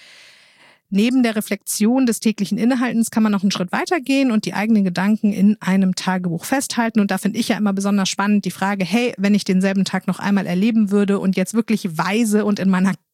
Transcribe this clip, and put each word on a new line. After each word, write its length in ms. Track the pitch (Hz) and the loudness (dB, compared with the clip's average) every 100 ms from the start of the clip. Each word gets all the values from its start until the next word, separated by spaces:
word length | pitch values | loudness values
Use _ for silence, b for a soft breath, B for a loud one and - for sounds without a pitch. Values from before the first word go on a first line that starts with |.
| B B B B B B B B B | B B B B B B B B B
Neben 320 | 196 233 262 | 0 2 2
der 140 | 240 214 | 2 0
Reflexion 680 | - 202 - - 208 254 254 | -4 -6 -6 -2 2 2 0
des 120 | 220 | 0
täglichen 400 | 226 208 196 202 | -2 -2 -4 0
Innehaltens 540 | 226 254 254 226 226 | 0 0 0 -2 0
kann 100 | 226 | 0
man 80 | 220 | 0
noch 120 | 196 | 2
einen 100 | 196 | 0
Schritt 180 | - 180 | -2 -4
weiter 300 | 220 359 349 | -4 -2 -2
gehen 320 | 254 277 269 | 0 0 2
und 140 | 214 185 | 0 -2
die 80 | |
eigenen 280 | 185 214 220 | -2 0 2
Gedanken 500 | 190 175 196 214 208 | 2 0 0 0 0
in 240 | 202 202 208 | 2 2 2
einem 340 | - 190 190 | 0 2 2
Tagebuch 500 | 180 - 185 180 165 | 0 -2 -2 -2 -4
festhalten. 540 | - 269 - - 226 220 | -2 -2 -2 -2 0 0
Und 140 | 202 | 0
da 60 | 190 | 0
finde 200 | 196 226 | -2 -2
ich 100 | - | -2
ja 80 | - | 0
immer 160 | 208 | 0
besonders 360 | 196 196 202 185 | 0 0 0 0
spannend 360 | - 202 208 | -2 2 2
die 60 | 185 | 0
Frage, 340 | - 190 196 | -4 -2 -2
hey, 300 | 175 226 247 - | 0 0 0 0
wenn 180 | 202 | 2
ich 100 | 208 | 2
denselben 400 | - 185 190 196 | 2 0 2 0
Tag 240 | 185 190 - | -2 -2 -4
noch 100 | 185 | -4
einmal 280 | 202 202 170 | 0 0 0
erleben 440 | 180 226 226 202 | 0 2 2 2
würde 300 | 202 202 196 | 2 2 0
und 160 | 196 190 | 0 0
jetzt 180 | 185 | -2
wirklich 420 | 220 226 214 190 160 | -2 -2 -2 -2 -4
weise 480 | 165 208 226 208 | -2 0 2 2
und 140 | 208 202 | 0 0
in 100 | 190 | 2
meiner 260 | 185 185 - _ | 2 2 -2 _